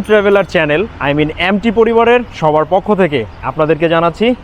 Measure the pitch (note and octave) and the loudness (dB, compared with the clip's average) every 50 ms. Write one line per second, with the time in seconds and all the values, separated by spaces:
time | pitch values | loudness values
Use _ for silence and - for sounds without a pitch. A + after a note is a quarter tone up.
0 | G3+ - G#3+ G#3+ G3 G3+ G3+ G3+ F#3 - - F3 D#3+ D3 D3 D#3+ G#3+ A3+ - - | 2 2 2 2 2 4 2 2 0 0 0 0 0 0 0 0 -2 -4 -6 -6
1 | C3 C#3+ C#3+ D3+ D3+ D3+ - - E3+ F#3 G#3 G3 A3 A#3 F#3+ A3+ A3+ A#3 A3+ A3+ | -4 -2 0 0 -2 -2 -2 -4 -2 -2 -2 0 -2 0 2 2 2 2 2 2
2 | A#3 A#3 A#3+ B3 A#3 - - - D#3+ D#3 D3+ D#3 D#3 D3 F3+ G3+ G3+ G#3 G#3+ F#3 | 4 4 2 2 0 -4 -6 -2 0 0 2 0 0 0 0 -2 0 0 0 0
3 | F#3+ D3+ D3 B2+ G#2+ F#2 - - - B2+ B2+ D#3 D#3 D3+ D#3+ D3 E3+ D#3+ E3+ E3 | 0 0 0 -2 -4 -6 -10 -12 -10 -6 -4 -2 0 0 0 0 0 0 0 2
4 | E3+ E3+ D#3+ - G#3 B3 B3 - | 0 0 0 0 0 0 -2 -2